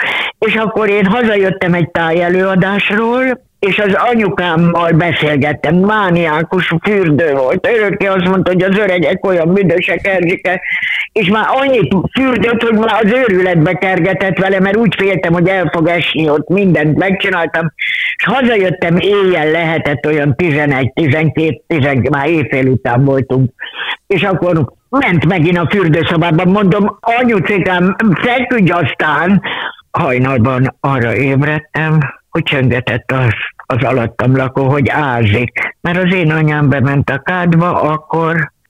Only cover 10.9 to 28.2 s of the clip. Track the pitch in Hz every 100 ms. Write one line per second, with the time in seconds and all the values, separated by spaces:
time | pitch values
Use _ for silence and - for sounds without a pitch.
10.9 | - - - 180 214 185 254 277 254 185
11.9 | 190 147 - 262 233 233 233 233 214 220
12.9 | 202 214 247 247 185 185 175 156 175 190
13.9 | 185 175 190 190 170 190 196 196 208 226
14.9 | - 196 185 170 175 170 190 165 170 165
15.9 | 170 - - 160 151 147 180 196 156 151
16.9 | 147 185 190 202 185 165 165 165 - -
17.9 | - - - - 247 247 220 185 - 170
18.9 | 175 190 202 190 175 151 160 165 160 143
19.9 | 143 151 151 147 135 180 143 147 131 127
20.9 | - 160 156 160 - 160 - - 160 139
21.9 | 131 123 143 147 165 135 139 131 127 123
22.9 | 120 139 135 131 131 127 - - - -
23.9 | - - 190 202 180 175 165 107 - _
24.9 | 269 247 170 156 190 156 175 170 202 170
25.9 | 160 160 175 170 160 180 202 202 196 208
26.9 | - - 233 254 214 - 202 185 180 180
27.9 | 196 226 156